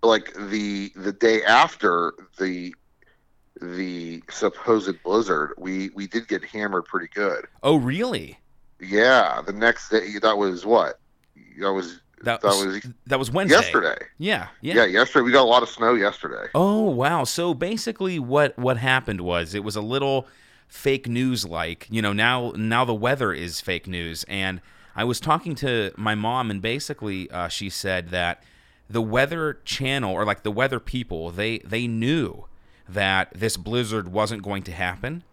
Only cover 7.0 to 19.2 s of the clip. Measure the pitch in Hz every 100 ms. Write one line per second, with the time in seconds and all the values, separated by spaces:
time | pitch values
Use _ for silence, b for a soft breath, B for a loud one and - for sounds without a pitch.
7 | 82 - 101 73 - _ 131 156 123 151
8 | 247 165 76 - _ _ _ _ 92 101
9 | 117 131 95 60 78 101 117 117 - 110
10 | 95 104 113 104 101 90 95 113 78 -
11 | _ _ _ _ - - 98 95 85 80
12 | _ _ 117 117 104 98 98 98 127 120
13 | - 131 127 143 196 - 92 131 85 -
14 | - _ 165 185 90 - 139 147 110 92
15 | 127 151 123 131 127 123 117 - 117 120
16 | 98 - 78 58 50 143 190 214 220 127
17 | 139 170 131 - 175 143 175 220 233 220
18 | 190 175 123 139 143 - 123 123 131 131
19 | - 98